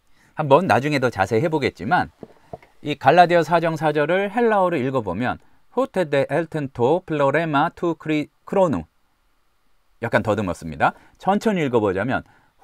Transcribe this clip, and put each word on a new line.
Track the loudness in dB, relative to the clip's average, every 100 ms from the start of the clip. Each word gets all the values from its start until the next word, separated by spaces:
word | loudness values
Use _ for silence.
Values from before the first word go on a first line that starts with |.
| _ _ _
한번 | -6 2 4 4
나중에 | 2 2 0
더 | -2
자세히 | -2 0 0
해보겠지만 | 0 -2 -2 -4 -2 -2 -2 _ -20 -20 _ -20 _ -12
이 | -8 -2
갈라디아 | 4 6 6 4
사 | 2 0
장 | 0 -2
사 | -2
절을 | 0 0 0 -2
헬라어로 | 0 0 2 2 0
읽어보면 | -2 -4 -4 -4 -4 -6 -10 _ _ -6
호테데 | -4 -2 -2 0 0
엘텐토 | -2 -4 -6 -6 0 0 0 -2
플로레마 | -2 0 0 0 0 -2 -2
투 | -6 -4
크리-, | -4 -4 -4 _ -4
크로누, | 0 0 0 -6 _ _ _ _ _ _ _ _ _ _ -10
약간 | -2 -2
더듬었습니다. | 0 -2 -2 -6 -8 -2 -2 -2 -14 _
천천히 | -2 0 0 0 0
읽어보자면 | 2 2 0 -2 -4 -6 _ _ _